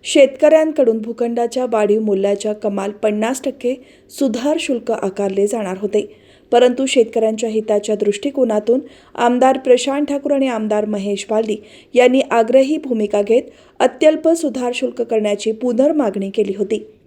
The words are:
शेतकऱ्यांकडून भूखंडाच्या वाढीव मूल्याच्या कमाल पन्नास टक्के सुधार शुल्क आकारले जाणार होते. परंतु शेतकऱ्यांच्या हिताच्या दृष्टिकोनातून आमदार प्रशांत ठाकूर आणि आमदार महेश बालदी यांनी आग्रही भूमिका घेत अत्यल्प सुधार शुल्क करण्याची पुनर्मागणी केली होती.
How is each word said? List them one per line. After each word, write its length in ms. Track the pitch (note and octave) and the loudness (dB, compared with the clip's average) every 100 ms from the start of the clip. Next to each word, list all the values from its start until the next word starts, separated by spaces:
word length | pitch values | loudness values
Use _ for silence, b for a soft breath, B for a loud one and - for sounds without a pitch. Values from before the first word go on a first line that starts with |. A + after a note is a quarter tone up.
| - | 0
शेतकऱ्यांकडून 920 | D#4 C4+ - D4+ D#4 D#4 D4+ B3 A3+ | 4 4 4 4 4 2 2 0 0
भूखंडाच्या 680 | G#3+ A#3 A#3+ A#3 A#3 B3+ B3+ | -6 -6 -4 -2 -4 -4 -2
वाढीव 300 | A3 G#3 G#3+ | 0 2 2
मूल्याच्या 520 | G#3+ F#3+ G3 G3+ G#3+ | 0 0 0 -2 -4
कमाल 380 | G#3+ G#3+ G3+ G3 | -4 -4 -4 -8
पन्नास 480 | G#3 G#3+ G#3 A3 C4 | -4 -2 -2 -2 -4
टक्के 320 | C#4 - B3 B3+ B B B | -6 -4 -6 -6 B B B
सुधार 480 | - C4+ A3+ C4+ D#4+ | -4 -2 0 -2 -2
शुल्क 320 | - A#3+ A3+ | -2 -4 -4
आकारले 560 | A3 G3 F#3+ G3+ F#3+ G#3 | -4 -4 -4 -4 0 -2
जाणार 300 | A#3 G3 F#3 | -2 -6 -6
होते. 240 | G3+ G#3 G3+ b b b b | -4 -4 -4 b b b b
परंतु 340 | A#3+ B3 B3+ C4+ | 4 4 2 0
शेतकऱ्यांच्या 640 | C4 A3 A#3 A3 A3 A3+ | 2 2 0 -2 -2 -4
हिताच्या 460 | A3 A3 G#3 G#3 G#3+ | -4 0 -2 -2 -2
दृष्टिकोनातून 840 | G#3 G3+ C#4+ C#4 B3 G#3+ G#3+ B3+ - B B - | -2 -2 -4 0 0 0 0 -2 -2 B B -2
आमदार 420 | A#3+ B3 C4 C4 | 0 4 2 2
प्रशांत 480 | C4 B3 C#4 C#4 C#4+ | 2 2 2 -2 -2
ठाकूर 260 | C#4+ C#4+ | -4 -2
आणि 160 | C#4 C4+ | 0 0
आमदार 380 | A3+ G#3+ G#3 G#3 | -2 -2 -2 -2
महेश 380 | G#3 G3 G3+ - | -4 -4 -6 -2
बालदी 280 | A3 A3 G#3+ B B B | -2 -2 -6 B B B
यांनी 280 | A#3+ B3+ C4 | 2 4 4
आग्रही 560 | - A#3 A3 B3+ C4+ D#4 | 2 0 4 4 4 -2
भूमिका 440 | C#4+ A3+ G#3 G3+ | -2 -2 0 -2
घेत 280 | G#3 A#3 - B B _ | 2 0 0 B B _
अत्यल्प 500 | B3+ - D#4 D#4 D#4+ | -2 4 2 4 0
सुधार 400 | E4 D4 A#3 B3 B3 | 0 -2 -4 -6 -4
शुल्क 260 | B3+ - | -6 -4
करण्याची 500 | A#3 A3 G#3 G#3 A3 | -2 -2 0 -2 -4
पुनर्मागणी 800 | A3 B3+ A#3 C#4+ D#4 A#3+ G3 G3 | -4 -2 2 2 2 0 -2 -4
केली 240 | G3 G3+ G3 | -2 -2 -2
होती. 280 | G3 G#3+ - _ | -4 -4 -6 _